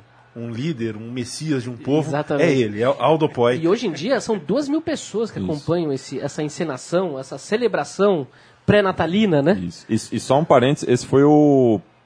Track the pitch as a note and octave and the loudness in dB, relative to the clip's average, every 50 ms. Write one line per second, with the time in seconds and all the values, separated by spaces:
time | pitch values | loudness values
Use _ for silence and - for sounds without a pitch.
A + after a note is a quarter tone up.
0 | G#2 _ _ _ _ _ - A#2 A#2 A#2 A#2 A2 C3+ E3 E3 A#2 A2+ A2+ G#2+ G#2 | -20 _ _ _ _ _ -16 -12 -12 -10 -8 -6 -6 -6 -6 -4 -6 -6 -6 -8
1 | A2+ A#2 B2 B2+ A#2+ A#2+ - - D3+ D#3+ D3 C3 A#2 B2+ B2 A2+ - C3 C#3 D#3 | -12 -10 -8 -8 -8 -8 -10 -10 -6 -4 -4 -4 -4 -6 -10 -10 -4 -2 0 0
2 | D3+ D#3 C#3 D3 D3 - - C#4 - F3 C#3 C3+ A#2+ G#2+ G#2 G#2 A#2 B2+ C#3 - | 0 0 -4 -4 -4 -2 0 0 2 2 2 2 0 0 0 -2 0 0 0 2
3 | A#2 C3+ D#3+ D#3 D#3 C#3+ - - A#2+ A#2+ B2 - D#3+ E3 G3 A#3 A#3+ G3+ D3+ C#3 | 2 2 2 2 2 -2 0 2 2 2 2 2 0 0 0 0 -2 -4 -6 -4
4 | D3+ A3+ C#4 A3 - - A3 G3+ D3 C#3 F#3+ C#4 D4+ C4+ C#4+ D#4+ D#4+ - D4+ - | -4 -2 -2 -2 -2 -4 -6 -6 -4 -2 -2 -2 -2 -2 -4 -4 -4 -4 -6 -6
5 | - - - G3+ A#3 G#3 - - G2+ F#3 E3 D3 - - D#3+ F3 E3+ D3+ C3+ C3 | -8 -8 -6 -6 -6 -6 -6 -6 -6 -4 -6 -6 -2 -2 -2 -2 0 -2 -4 -6
6 | - - C#3+ B2+ - C#3 - - D3+ D3+ - - F3 D#3 C3+ B2+ - - - F3 | -6 -8 -10 -8 -8 -6 -6 -6 -8 -6 -6 -6 -6 -6 -6 -10 -8 -4 -2 -2
7 | F#3+ F3 C#3+ C3 C3+ - D3+ C3+ - - G#3 A3+ B3 A3 F3+ E3+ - - - - | -2 -2 -6 -8 -10 -12 -14 -14 -8 -4 -4 -2 -2 0 0 -2 -4 -4 -2 0
8 | F#3+ G#3 G3 D#3+ C3 - _ - _ _ _ _ _ - F#3+ G#3 G3+ F#3+ F3+ - | 2 2 2 2 -2 -6 _ -20 _ _ _ _ _ 2 4 4 4 2 0 -2
9 | F3+ D#3+ E3+ G#3 A3 G3+ E3 C#3+ C#3 D#3+ F#3 F#2+ F#2 F2 E2+ - - - A2 G#2+ | -2 0 2 2 2 4 4 4 4 4 2 0 -2 -8 -10 -12 -6 -2 -2 -2
10 | - - - A2+ - - C3+ C#3 E3 - D#3 C3 A#2+ C3 D3 - - - B2 A#2+ | -2 -2 -6 -6 -2 2 2 2 4 6 4 6 6 4 2 0 0 0 0 0
11 | - - - C3+ C#3+ D3 D3+ D3+ D3+ D3 C#3+ C3+ C3 A#2+ A2 F#2+ - _ _ _ | 0 2 4 4 6 6 6 6 6 6 6 6 4 4 2 2 -2 _ _ _
12 | _ | _